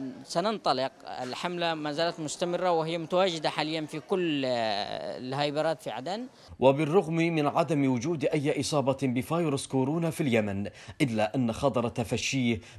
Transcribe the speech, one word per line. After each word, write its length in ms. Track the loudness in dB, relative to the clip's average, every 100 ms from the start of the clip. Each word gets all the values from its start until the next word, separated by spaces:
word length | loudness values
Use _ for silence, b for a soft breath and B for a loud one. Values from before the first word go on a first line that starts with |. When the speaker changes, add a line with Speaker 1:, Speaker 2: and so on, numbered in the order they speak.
| -10 -10
Speaker 1:
سننطلق، 680 | -4 -2 0 0 2 2 0 -4 -12 -8
الحملة 520 | -8 -4 -4 -2 -2
ما 180 | -2 -4
زالت 280 | -2 -2 -2
مستمرة 520 | -8 -4 -2 0 2
وهي 260 | 2 0 -4
متواجدة 520 | 0 2 2 2 -2
حاليا 360 | -2 -2 -2 -4
في 140 | -8
كل، 420 | -2 0 2 0
آه، 760 | 0 0 0 0 -2 -6 -8 -8
الهايبرات 640 | -6 -2 0 0 0 -2
في 80 | -6
عدن. 360 | -8 -6 -8 -10 B B B
Speaker 2:
وبالرغم 540 | 6 6 4 2 2
من 320 | 0 2 2 2
عدم 460 | 2 2 2 2
وجود 320 | 2 0 0
أي 360 | 0 0 0 -2
إصابة 360 | 0 2 2 0
بفيروس 640 | 0 0 0 0 0 -2 -2
كورونا 440 | 0 0 0 -2
في 100 | 0
اليمن، 500 | 2 2 2 -2 -6 B B B
إلا 340 | 0 2 0
أن 180 | 2 0
خطر 360 | 2 2 2 0
تفشيه 720 | -2 -2 -2 -2 0 2 0 B